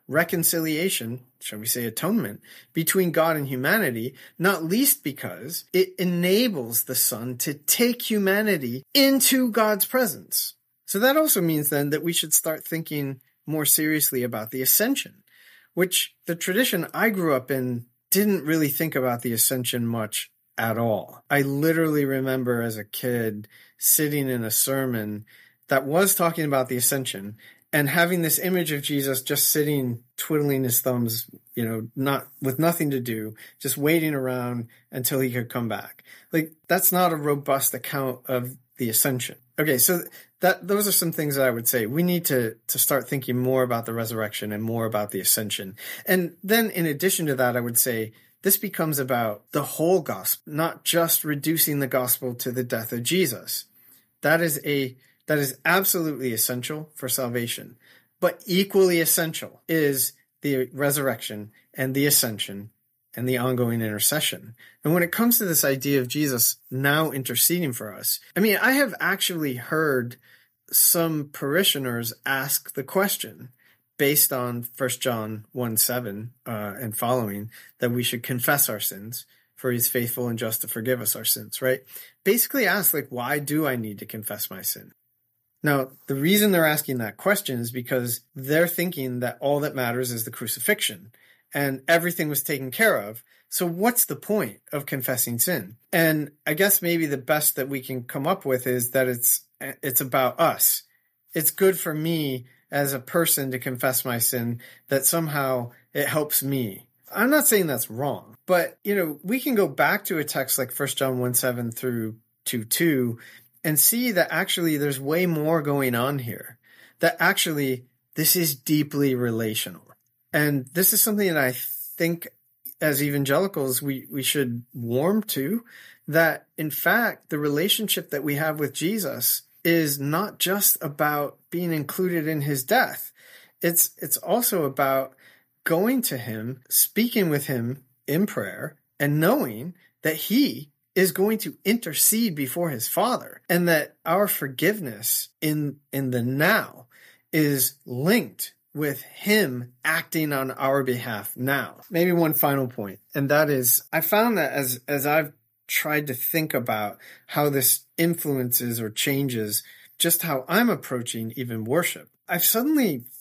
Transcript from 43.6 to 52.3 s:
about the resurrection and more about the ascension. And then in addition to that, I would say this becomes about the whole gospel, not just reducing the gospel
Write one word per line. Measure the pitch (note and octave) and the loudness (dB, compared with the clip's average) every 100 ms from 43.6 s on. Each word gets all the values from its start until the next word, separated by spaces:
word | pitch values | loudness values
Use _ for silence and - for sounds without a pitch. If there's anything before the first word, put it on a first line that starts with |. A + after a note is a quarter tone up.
about | B2 A#2 | 2 0
the | A2+ | -2
resurrection | A#2 A2+ A2+ G#2+ - G#2+ | -4 -2 -2 -4 -4 -6
and | G#2+ | -4
more | A2+ A#2 | -2 -2
about | A2 G#2 G#2 | 0 -2 -2
the | F#2+ | -2
ascension. | F2+ A2+ G#2 - G2 G#2+ - - | 0 0 -2 -6 -8 -14 -14 -6
And | - F#3 F3 - | 2 2 2 -4
then | G3 A3+ A3 | 0 2 2
in | F#3 | 0
addition | E3 C#3+ F#3+ - | -2 0 0 0
to | D3+ | 0
that, | C3 B2 A#2+ | 2 2 2
I | |
would | A#2+ A#2 | 0 0
say | C3 A2+ A2 - _ _ | 0 -2 -4 -10 _ _
this | G3 - | 0 0
becomes | G3+ - D#3+ C#3+ | -2 -2 -2 -2
about | C3 A#2+ A2 G#2 _ | 0 0 -2 -4 _
the | D3 | -4
whole | C3 - E3+ F#3 | -2 0 2 2
gospel, | C3+ F#2+ - - D#3 | 0 -6 -4 -6 -6
not | D3+ E3 - | -2 -2 -2
just | - E3+ E3 - | 0 2 2 2
reducing | D3+ C#3+ D#3 E3 D#3+ C#3+ | 0 -2 0 2 2 0
the | B2+ | 0
gospel | C3 B2 - B2+ | 0 0 -2 -4